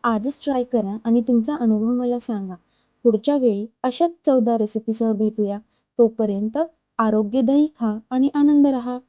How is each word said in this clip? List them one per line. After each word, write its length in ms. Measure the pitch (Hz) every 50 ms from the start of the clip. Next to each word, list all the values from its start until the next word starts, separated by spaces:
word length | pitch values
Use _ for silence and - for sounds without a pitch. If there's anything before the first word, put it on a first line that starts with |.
| -
आजच 360 | 247 226 214 208 269 285 - -
ट्राय 200 | 294 277 254 247
करा 320 | 247 - 226 208 196 202 220 _
आणि 160 | 233 226 240 226 262
तुमचा 280 | 240 233 220 277 294 -
अनुभव 320 | 240 226 214 214 214 226 247
मला 240 | 247 247 240 247 240
सांगा. 360 | - - 226 202 196 185 185 170 _ _ _ _ _ _ _ _ _
पुढच्या 320 | 240 220 208 220 285 294
वेळी 300 | 285 254 240 202 202 208 226 _ _
अशाच 280 | - 254 247 - 339 339 339 _ _
चवदार 340 | 302 269 254 220 233 233 220
रेसिपीसह 520 | 214 214 - 220 220 - 220 220 233 220
भेटूया. 460 | 220 202 214 214 214 220 208 196 202 208 220 _ _ _ _ _ _ -
तोपर्यंत 600 | 233 220 226 226 220 208 202 196 208 220 220 285 330 330 _ _ _ _ _ -
आरोग्यदायी 680 | 226 214 214 214 214 202 214 262 240 233 277 285 302 302 _ _
खा 180 | 233 220 208 220 _ _
आणि 200 | 254 262 269 285 -
आनंद 320 | 294 285 294 294 285 285
रहा. 320 | 285 269 247 240 247 247 247 _